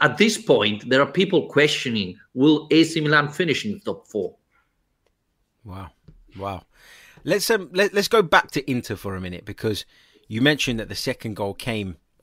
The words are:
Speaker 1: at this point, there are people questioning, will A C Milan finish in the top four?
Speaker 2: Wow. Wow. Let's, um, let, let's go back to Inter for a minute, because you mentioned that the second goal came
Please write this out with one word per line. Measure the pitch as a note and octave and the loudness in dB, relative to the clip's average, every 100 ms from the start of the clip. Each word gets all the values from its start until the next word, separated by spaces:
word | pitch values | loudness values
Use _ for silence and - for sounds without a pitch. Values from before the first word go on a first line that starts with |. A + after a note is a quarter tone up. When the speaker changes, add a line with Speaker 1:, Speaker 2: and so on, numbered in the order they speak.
Speaker 1:
at | D3 A#2 | 0 4
this | A3+ A3+ | 2 2
point, | - B2+ G#2+ G#2 - | 2 4 4 -2 0
there | C3 | 2
are | C#3 | 2
people | - G3 F3+ - | 2 0 0 0
questioning, | - D3 - C3 A2+ F#2 F2 _ | 2 2 2 -4 -4 -4 -8 _
will | B2+ C#3+ D3+ D3+ | 0 4 4 4
A | D3+ | 4
C | D#3+ E3+ | 4 2
Milan | D3 D3+ D3 | 2 2 2
finish | - F3+ B2+ | 0 -2 -2
in | G#2+ | -4
the | G#2 | -6
top | - F#2 - | -8 -10 -8
four? | G#2+ F2 - _ _ _ _ _ _ _ _ _ _ _ _ | -6 -6 -8 _ _ _ _ _ _ _ _ _ _ _ _
Speaker 2:
Wow. | A2+ F#2 E2+ - _ - _ G2 | -18 -16 -16 -20 _ -20 _ -12
Wow. | F#2+ F#2 - _ - - - _ | -8 -8 -12 _ -20 -20 -20 _
Let's, | - G3 - | -4 -2 0
um, | A3+ F3 | -2 -2
let, | F3+ G3+ | -2 0
let's | G3+ G3+ | 0 2
go | A3+ | 2
back | F3 F#3+ - | 4 4 2
to | - - | -2 -4
Inter | B2 - G2 | -4 -4 -8
for | G2+ | -8
a | F#2+ | -8
minute, | F#2 F2+ | -8 -12
because | G#2 G2 A2+ G2+ - _ _ _ - | -14 -6 -4 -4 -8 _ _ _ -10
you | G#2+ | 0
mentioned | C3+ D3 - A#2 | 2 2 -2 -6
that | G2+ | -8
the | G2 | -8
second | - B2 A#2 | -6 -6 -8
goal | G2+ G2+ | -6 -6
came | F#2+ - A2+ G2 F2 _ _ | -6 -6 -6 -6 -10 _ _